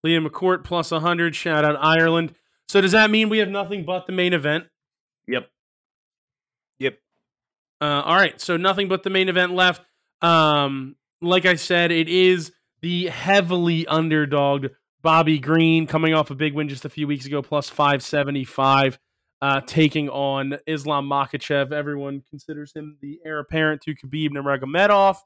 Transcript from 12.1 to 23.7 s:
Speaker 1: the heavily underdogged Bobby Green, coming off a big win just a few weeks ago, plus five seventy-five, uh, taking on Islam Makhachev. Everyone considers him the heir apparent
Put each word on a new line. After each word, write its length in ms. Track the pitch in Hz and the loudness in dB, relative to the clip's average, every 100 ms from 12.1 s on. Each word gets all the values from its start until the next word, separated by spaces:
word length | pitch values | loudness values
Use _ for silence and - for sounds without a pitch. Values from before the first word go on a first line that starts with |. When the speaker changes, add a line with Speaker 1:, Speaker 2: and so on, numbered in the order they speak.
| 180 185 180 156 _ _ _ | 4 4 4 -2 _ _ _
Speaker 1:
the 240 | 170 175 180 | -6 -4 -4
heavily 800 | - 185 202 175 180 170 160 165 | -6 0 2 2 0 0 0 0
underdogged 800 | 156 160 156 147 143 143 139 135 _ _ _ | -2 2 0 0 0 0 0 -4 _ _ _
Bobby 360 | 160 160 160 156 | 2 4 4 0
Green, 480 | 131 160 165 160 160 | 2 2 4 2 0
coming 260 | 160 160 | 0 2
off 160 | 160 147 | 0 -2
a 40 | |
big 200 | 139 151 | -4 -4
win 140 | 143 147 | -4 -6
just 160 | 131 | -8
a 40 | 139 | -12
few 160 | - 147 | -8 -6
weeks 200 | 143 135 | -6 -6
ago, 140 | 143 | -8
plus 260 | 131 151 139 | -4 -6 -4
five 320 | - 143 139 | 0 2 0
seventy-five, 960 | - 151 139 139 131 - 135 139 135 - _ _ _ _ | -2 -4 -2 -4 -6 0 4 4 2 -2 _ _ _ _
uh, 200 | 139 139 - | -2 -2 -2
taking 420 | 160 156 156 143 | 2 2 2 -4
on 480 | 135 139 139 139 143 - | -4 -2 -2 -4 -8 -6
Islam 420 | 156 143 143 139 | -6 -2 -2 0
Makhachev. 640 | 139 139 139 - 143 135 | -2 -2 -6 -2 -2 -2
Everyone 500 | 151 147 143 139 139 _ | -4 -6 -8 -8 -12 _
considers 440 | 143 - 147 147 | -20 -14 -14 -14
him 220 | 156 151 147 | -16 -16 -16
the 180 | 143 160 | -18 -16
heir 140 | 160 151 | -10 -10
apparent 420 | 143 160 156 | -4 0 0